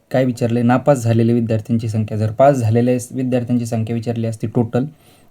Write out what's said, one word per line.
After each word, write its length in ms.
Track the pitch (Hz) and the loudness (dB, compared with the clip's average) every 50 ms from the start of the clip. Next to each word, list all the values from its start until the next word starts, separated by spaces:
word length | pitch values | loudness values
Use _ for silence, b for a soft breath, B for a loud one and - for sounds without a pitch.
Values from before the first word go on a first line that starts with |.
| _ - | _ -4
काय 140 | - 127 131 | -2 0 0
विचारलंय, 360 | 127 120 - 123 113 117 120 | 0 -2 -2 -2 -2 0 2
नापास 360 | 117 120 123 123 120 147 143 | 2 2 2 2 4 2 2
झालेल्या 380 | 123 110 113 113 113 113 113 120 | 2 2 0 2 2 2 2 2
विद्यार्थ्यांची 540 | 120 117 110 110 107 - - 117 113 117 110 | 0 0 0 -2 -2 -2 -2 -2 -2 -2 -2
संख्या. 280 | 104 110 107 - 110 | -2 -2 -4 -4 -4
जर 140 | 104 110 107 | -4 -4 -2
पास 240 | 107 - 135 143 143 | 2 4 4 4 4
झालेल्या 440 | 127 117 110 113 117 120 127 127 123 | 4 2 2 2 2 2 2 0 0
स-, 120 | 120 - | -2 -6
विद्यार्थ्यांची 540 | 120 127 131 127 127 123 117 120 123 120 120 | -6 -4 -2 -2 -2 -2 -2 0 -2 -2 -2
संख्या 280 | 113 120 113 110 117 117 | -2 -4 -4 -2 -2 -4
विचारली 340 | 117 113 120 117 117 113 | -4 -4 -4 -4 -4 -4
असती 200 | 113 113 - - | -4 -4 -6 -6
टोटल, 380 | 110 - 127 113 113 - 123 135 156 b b b b b b b b | -2 0 0 0 0 0 -4 -4 -4 b b b b b b b b